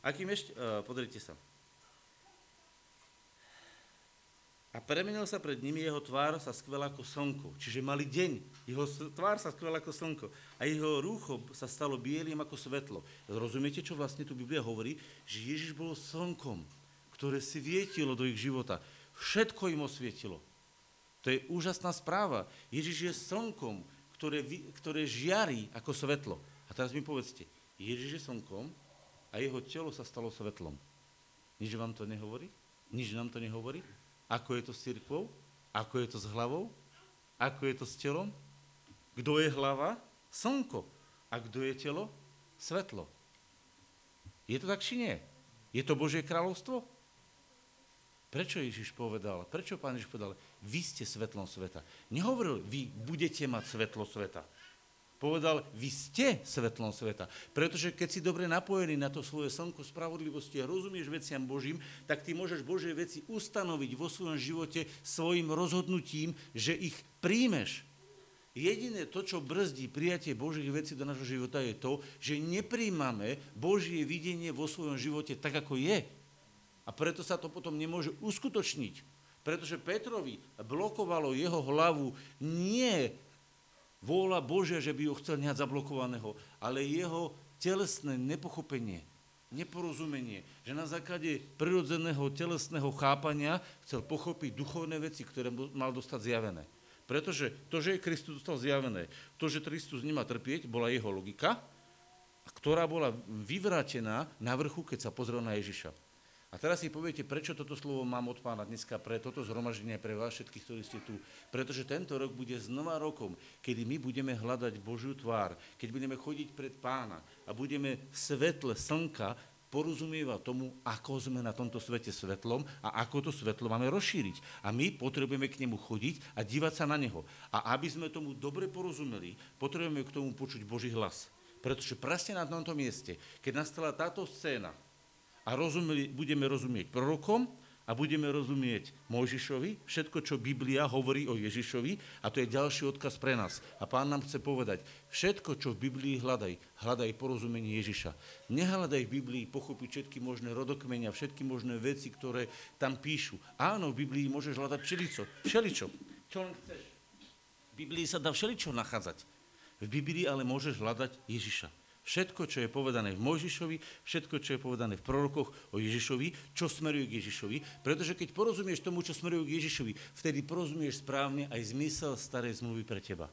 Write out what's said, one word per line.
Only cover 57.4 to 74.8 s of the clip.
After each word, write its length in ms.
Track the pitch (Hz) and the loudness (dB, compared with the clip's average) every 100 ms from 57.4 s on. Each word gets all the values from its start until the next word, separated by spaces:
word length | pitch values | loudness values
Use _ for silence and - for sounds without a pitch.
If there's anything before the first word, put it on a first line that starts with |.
| - - | -4 2
Pretože 400 | 160 170 165 - | 4 4 -2 0
keď 140 | 170 | 0
si 80 | 190 | 2
dobre 240 | 170 170 | 2 2
napojený 560 | 180 165 180 196 175 151 | 4 2 4 2 4 4
na 80 | 139 | 2
to 160 | 143 | 0
svoje 240 | 139 151 143 | -6 -2 -2
slnko 320 | - 170 165 | -2 -4 -6
spravodlivosti 800 | 139 - 165 165 156 147 143 139 | -10 -6 -4 -4 -4 -4 -6 -2
a 80 | 127 | 0
rozumieš 400 | 185 190 185 143 | 0 -2 -4 -4
veciam 320 | 156 143 139 | -4 -2 -2
Božím, 400 | 131 139 135 165 - - | -2 -2 -2 -4 -6 -14
tak 240 | - 151 - | -2 0 0
ty 80 | 165 | -2
môžeš 320 | 180 165 127 | 0 -2 0
Božie 240 | 185 170 | 0 0
veci 320 | 156 170 151 - | -2 -2 -6 -6
ustanoviť 600 | 220 - 214 180 160 135 123 | -4 -2 0 2 2 0 0
vo 160 | 165 | -2
svojom 240 | - 180 156 | -2 -2 -2
živote 560 | 127 170 156 151 160 - - | 0 -2 -2 -2 -4 -6 -4
svojim 400 | - 165 175 160 | 2 4 4 4
rozhodnutím, 880 | 151 175 175 165 185 - 151 156 - - | 2 4 4 4 2 0 -2 -2 -2 -6
že 240 | 113 110 170 | 0 2 2
ich 240 | 185 - - - | 0 -4 -14 -2
príjmeš. 640 | 175 214 254 175 101 - - - - - - - - | 4 6 8 6 2 -2 -8 -20 -20 -20 -20 -20 -12
Jediné 560 | - 160 214 247 214 156 | 0 4 4 2 -2 -2
to, 160 | 185 | -4
čo 160 | 190 180 | -2 -2
brzdí 480 | 139 170 190 135 127 | 0 2 2 2 -4
prijatie 480 | 143 165 180 - 120 | 2 2 2 0 0
Božích 320 | 143 156 139 | 0 0 2
vecí 320 | 143 151 143 | 0 0 -2
do 80 | 139 | -2
nášho 160 | 135 | -2
života, 400 | 131 131 127 143 | -2 0 0 2
je 160 | 127 107 | 0 0
to, 240 | 131 143 143 - | 0 0 -2 -8
že 240 | - 147 | -2 0
nepríjmame 960 | 156 180 208 233 226 175 135 113 104 143 - - | 2 0 0 2 2 4 2 2 0 -2 -6 -2
Božie 480 | 147 202 165 170 | 4 4 4 0
videnie 480 | 143 170 160 175 170 | 2 0 0 -2 -2
vo 160 | 131 151 | 0 -2
svojom 320 | 156 | 0